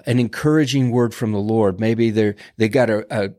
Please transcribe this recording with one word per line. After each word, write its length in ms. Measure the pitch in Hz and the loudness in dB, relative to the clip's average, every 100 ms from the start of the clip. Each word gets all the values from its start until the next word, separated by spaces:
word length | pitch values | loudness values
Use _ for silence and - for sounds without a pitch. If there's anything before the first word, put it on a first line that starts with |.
| - | -2
an 140 | 123 | 0
encouraging 720 | 123 - 151 156 139 139 127 | 0 -2 0 2 2 0 0
word 220 | 120 117 | 2 0
from 180 | - 110 | -2 -4
the 80 | 104 | -2
Lord. 400 | 104 113 104 92 | -2 2 2 0
Maybe 320 | 110 113 113 | -2 0 0
they're, 240 | 107 107 101 - - | 2 0 -2 -12 -2
they 120 | 110 | 0
got 200 | 131 117 | 2 2
a, 160 | 107 - | 0 -4
a, 200 | 120 101 | -4 -6